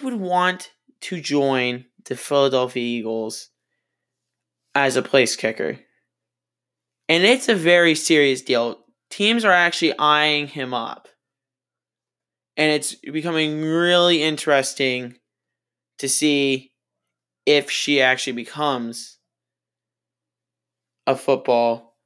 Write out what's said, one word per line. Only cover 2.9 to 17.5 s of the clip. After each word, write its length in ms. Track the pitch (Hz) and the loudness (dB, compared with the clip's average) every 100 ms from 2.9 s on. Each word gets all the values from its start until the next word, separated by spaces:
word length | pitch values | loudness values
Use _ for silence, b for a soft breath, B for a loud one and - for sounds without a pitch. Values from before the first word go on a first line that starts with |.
| 120 110 113 110 - - _ _ _ _ _ _ _ _ _ _ _ _ | -4 -6 -6 -8 -10 -16 _ _ _ _ _ _ _ _ _ _ _ _
as 220 | 143 135 127 | -2 0 0
a 60 | |
place 340 | - 139 117 - | 2 2 2 0
kicker. 420 | 113 - 78 - _ _ _ _ _ _ _ _ _ _ _ _ - | -4 -4 -6 -8 _ _ _ _ _ _ _ _ _ _ _ _ -2
And 160 | 165 | 2
it's 240 | 202 254 - | 4 2 2
a 60 | |
very 400 | 196 165 175 170 | 0 4 4 4
serious 480 | 156 - 156 139 127 | 2 2 4 4 0
deal. 420 | - 120 117 - _ _ _ | 0 0 0 -6 _ _ _
Teams 380 | - 208 233 214 | -2 0 2 2
are 60 | |
actually 460 | 180 175 - 160 - | 4 2 0 -2 2
eyeing 500 | 151 151 151 147 143 | 2 4 2 0 -4
him 260 | 147 127 | -8 -6
up. 340 | 120 117 - - _ _ _ _ _ _ _ _ _ _ _ _ _ _ - | -6 -8 -12 -20 _ _ _ _ _ _ _ _ _ _ _ _ _ _ -2
And 120 | 156 | 0
it's 240 | 151 - | 0 -4
becoming 680 | - - 156 170 160 156 151 | -10 -10 -8 -4 -2 -2 -2
really 600 | 156 165 175 175 175 165 | -2 0 2 4 4 2
interesting 920 | 156 147 156 139 131 - 131 123 123 - _ _ _ _ _ _ _ - | 0 -2 0 0 0 -4 -4 -4 -8 -16 _ _ _ _ _ _ _ -8
to 100 | 135 | -4
see 640 | - 151 143 139 131 - _ _ _ _ _ _ _ | 0 2 2 0 -2 -6 _ _ _ _ _ _ _
if 240 | - | 2